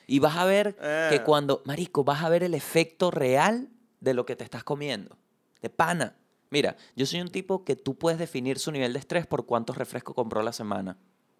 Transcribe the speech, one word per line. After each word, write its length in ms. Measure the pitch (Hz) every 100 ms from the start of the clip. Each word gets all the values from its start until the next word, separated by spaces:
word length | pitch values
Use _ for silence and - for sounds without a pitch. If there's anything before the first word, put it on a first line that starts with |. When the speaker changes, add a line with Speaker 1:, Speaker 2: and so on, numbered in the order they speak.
| -
Speaker 1:
Y 140 | 135
vas 160 | 147 165
a 80 |
ver 320 | 185 196 208 196
Speaker 2:
Ah. 280 | 147 151 160
Speaker 1:
que 120 | 147
cuando, 380 | 147 147 143 135
marico, 400 | - 151 175 -
vas 180 | 135 147
a 60 | 165
ver 160 | 170
el 100 | 180
efecto 560 | 156 - 165 165 - 180
real 600 | 160 131 131 180 233 262 _ _ _
de 140 | 131
lo 100 | 123
que 120 | 123 120
te 80 |
estás 180 | 107 120
comiendo. 540 | - 143 147 110 90 - _ _ _ _
De 60 | 117
pana. 460 | - 165 175 123 - _ _ _
Mira, 260 | 143 95 - -
yo 120 | - 135
soy 140 | 170
un 60 | 180
tipo 340 | 190 190 190
que 100 | 185
tú 220 | 131 - -
puedes 220 | 165 165
definir 400 | 165 135 127 135
su 100 | -
nivel 220 | 143 123
de 80 | 120
estrés 260 | - 175 160
por 200 | 135 -
cuántos 300 | 120 117 123
refrescos 360 | 123 127 -
compró 280 | - 110 110
la 100 | 110
semana. 440 | 120 107 98 95 87 _ _ _